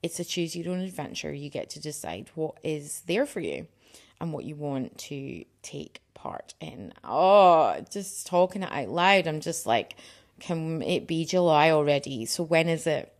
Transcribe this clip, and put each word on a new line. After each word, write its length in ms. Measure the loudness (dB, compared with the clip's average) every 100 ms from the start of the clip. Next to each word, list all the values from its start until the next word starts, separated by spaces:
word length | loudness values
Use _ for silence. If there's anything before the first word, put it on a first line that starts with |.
it's 160 | -6 -6
a 60 | -8
choose 300 | -4 -4 -4
your 180 | -6
own 80 | -6
adventure. 520 | -6 -8 -10 -8 -8
You 160 | -8 -8
get 200 | -8 -10
to 80 | -10
decide 500 | -10 -10 -10 -10 -12 -8
what 220 | -8 -6
is 380 | -6 -6 -8 -14 -4
there 180 | -2 -2
for 140 | -4
you 280 | -8 -8 -12 _ _ -20 _ _
and 140 | -8
what 120 | -8 -10
you 100 | -8
want 420 | -6 -6 -6 -10
to 460 | -12 -10 -10 -12 -14 _
take 380 | -16 -14 -14 -18 _
part 400 | -14 -12 -12 -14 -16
in. 340 | -16 -14 -16 -16
Oh, 800 | -4 2 6 10 10 8 6 2 -4
just 380 | -10 -10 -12 -2
talking 340 | 2 2 0
it 100 | -6
out 180 | -6 -4
loud, 360 | 2 4 4 4
I'm 140 | -4
just 260 | -6 -6 2
like, 300 | 2 0 -10 -20 -20 _ _
can 420 | -6 -4 -4 -4
it 260 | -2 -2 -2
be 180 | -4 0
July 460 | 2 4 6 6
already? 540 | 6 4 2 0 -8 -6
So 180 | -6
when 240 | 2 2 2
is 180 | 0 0
it? 260 | -2 -4 _